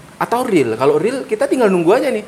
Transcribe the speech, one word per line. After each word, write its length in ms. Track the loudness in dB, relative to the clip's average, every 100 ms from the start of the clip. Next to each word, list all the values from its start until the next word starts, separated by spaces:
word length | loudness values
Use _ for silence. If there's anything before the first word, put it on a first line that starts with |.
| -18 -8
atau 240 | -4 -2
real? 340 | 0 0 0
Kalau 220 | 0 2 2
real, 300 | 0 -4 -6
kita 180 | -4
tinggal 240 | -2 0 2
nunggu 240 | 2 2
aja 160 | 2 0
nih. 160 | -4